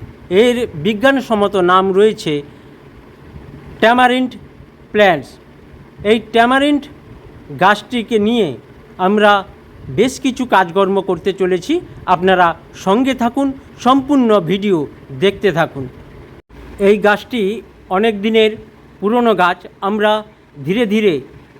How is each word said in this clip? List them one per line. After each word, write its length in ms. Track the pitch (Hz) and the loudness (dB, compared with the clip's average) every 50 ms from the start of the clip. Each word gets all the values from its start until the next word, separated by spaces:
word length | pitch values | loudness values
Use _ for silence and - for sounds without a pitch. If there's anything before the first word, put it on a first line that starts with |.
| - - - - - - | -20 -20 -20 -20 -8 -2
এর 380 | 175 196 240 247 240 233 240 - - | 2 4 4 4 2 0 -2 -6 -6
বিজ্ঞানসম্মত 840 | 151 147 202 226 202 240 269 269 262 - - 226 208 202 196 202 | -4 -2 -2 -2 0 2 2 2 0 0 -2 0 0 0 0 0
নাম 380 | 196 180 180 180 190 190 196 185 | 0 2 4 4 2 2 2 2
রয়েছে 480 | 190 208 220 208 - - 165 151 143 139 - - - - - - - - - - - - - - - - - - - - - - - - - - - | 2 2 2 2 -2 -4 -6 -6 -6 -6 -10 -18 -20 -20 -20 -20 -20 -20 -20 -20 -20 -20 -20 -20 -20 -20 -20 -20 -20 -20 -20 -20 -20 -20 -20 -6 0
ট্যামারিন্ড 560 | - 220 240 254 254 247 247 254 254 254 - - - - - - - - - - - - | 2 2 4 4 2 2 2 0 -4 -4 -8 -12 -20 -20 -20 -20 -20 -20 -20 -20 -16 -6
প্ল্যান্টস। 480 | - 214 208 190 170 143 123 - - - - - - - - - - - - - - - - | 0 2 2 4 2 0 -4 -10 -18 -20 -20 -20 -20 -20 -20 -20 -20 -20 -20 -20 -18 -6 -2
এই 160 | 202 226 240 | 0 0 0
ট্যামারিন্ড 640 | 208 - - 226 233 247 262 269 277 294 294 285 - - - - - - - - - - - - - - 147 131 | -2 0 2 2 2 4 2 2 2 2 0 -2 -4 -8 -16 -20 -20 -20 -20 -20 -20 -20 -20 -20 -20 -14 -4 0
গাছটিকে 600 | 175 190 208 208 - - 247 240 208 - 240 214 | 2 2 2 0 -2 -6 -6 -6 -4 -2 0 0
নিয়ে 340 | 202 214 240 233 202 151 120 - - - - - - - - - | 2 2 2 0 0 -2 -4 -8 -14 -20 -20 -20 -20 -18 -6 -2
আমরা 460 | 185 185 208 214 208 208 208 196 190 - - - - - - - - 143 | 0 0 2 4 4 4 4 2 0 -6 -14 -20 -20 -20 -20 -20 -16 -6
বেশ 300 | 131 139 226 262 262 - | -2 0 0 0 -2 -4
কিছু 260 | - 269 214 - 254 | -4 -4 -4 -4 -4
কাজকর্ম 560 | - - 190 190 170 165 196 196 185 196 196 | 0 0 0 0 0 0 0 0 0 0 -2
করতে 320 | 180 - 185 165 - 196 180 | -2 -2 -4 -4 -4 -4 -4
চলেছি, 480 | - 190 180 185 175 - - 311 359 - - - - - | -2 -2 -2 -2 -2 -2 -2 -4 -4 -4 -8 -16 -10 -4
আপনারা 500 | - 180 165 180 190 185 180 180 170 160 - - - - | -2 0 0 2 2 4 4 4 2 0 -2 -10 -20 -20
সঙ্গে 380 | - - 190 196 240 262 269 262 | -8 -2 0 0 2 2 0 -2
থাকুন, 400 | 262 233 240 240 277 277 269 262 - - - - - | -2 -2 -2 -2 -2 -2 -4 -4 -8 -14 -20 -12 -4
সম্পূর্ণ 600 | - 240 269 277 262 269 294 269 247 226 214 202 | 0 2 2 2 2 0 0 2 2 4 2 2
ভিডিও 480 | 170 151 190 202 190 208 185 160 139 131 - - - - 139 131 | 2 0 -2 -2 0 0 0 0 -2 -4 -10 -16 -20 -18 -6 -2
দেখতে 320 | 160 202 196 - - 196 | -2 -2 -2 0 -2 -2
থাকুন। 360 | 151 165 156 - - 139 131 123 - - - - - - - - - - - _ - - - - - - | 0 0 -2 -2 -4 -8 -12 -12 -14 -18 -20 -20 -20 -20 -20 -20 -20 -20 -20 _ -20 -20 -20 -18 -6 0
এই 180 | 202 196 214 208 | 2 2 2 2
গাছটি 640 | 180 208 208 196 - - - 240 196 190 220 220 - - - - - - | 2 0 0 0 -4 -6 -6 -4 -4 -4 -4 -8 -12 -18 -20 -20 -10 -4
অনেক 320 | 185 190 214 233 214 202 | -2 0 0 0 -2 -2
দিনের 360 | 196 226 220 220 220 214 214 - - - - - - - - - | -2 0 2 2 2 2 0 -4 -12 -20 -20 -20 -20 -20 -12 -6
পুরনো 360 | 190 202 233 247 240 233 214 | -4 -2 0 2 2 2 2
গাছ। 300 | 175 180 175 185 - - - - _ | 2 2 0 0 -4 -8 -20 -14 _
আমরা 420 | 202 196 214 214 208 214 214 214 208 - - _ _ _ - 147 135 | -6 -4 -2 0 0 0 0 -2 -4 -10 -18 _ _ _ -20 -10 -6
ধীরে 200 | 147 190 240 247 | -4 -2 -2 0
ধীরে 360 | 196 208 220 214 202 160 131 131 - - - - - - - | 0 0 0 2 0 0 -2 -4 -10 -18 -20 -20 -20 -18 -8